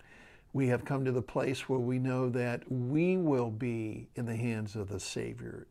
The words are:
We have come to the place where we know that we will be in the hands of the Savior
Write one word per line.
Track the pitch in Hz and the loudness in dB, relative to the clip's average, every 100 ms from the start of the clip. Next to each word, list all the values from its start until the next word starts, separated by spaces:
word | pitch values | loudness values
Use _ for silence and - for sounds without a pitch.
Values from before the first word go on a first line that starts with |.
| - - - - - | -20 -20 -20 -20 -6
We | 131 127 | 0 2
have | 120 - | 2 0
come | 135 131 | 0 2
to | |
the | 123 | 0
place | - 135 131 131 - | 0 0 0 -2 0
where | 131 | 0
we | 123 127 | 2 2
know | 131 127 127 | 2 2 2
that | 120 120 120 - | 2 0 -2 -2
we | 127 123 151 180 185 | -2 2 4 4 4
will | 160 131 120 | 4 4 2
be | 110 123 113 110 117 113 - | 0 -2 -2 -4 -6 -8 -6
in | 117 | -2
the | 110 | 0
hands | 120 110 107 110 | 0 0 -2 -4
of | 98 | -4
the | 98 | -4
Savior | - 127 117 113 120 - - | -4 -4 -4 -6 -10 -10 -10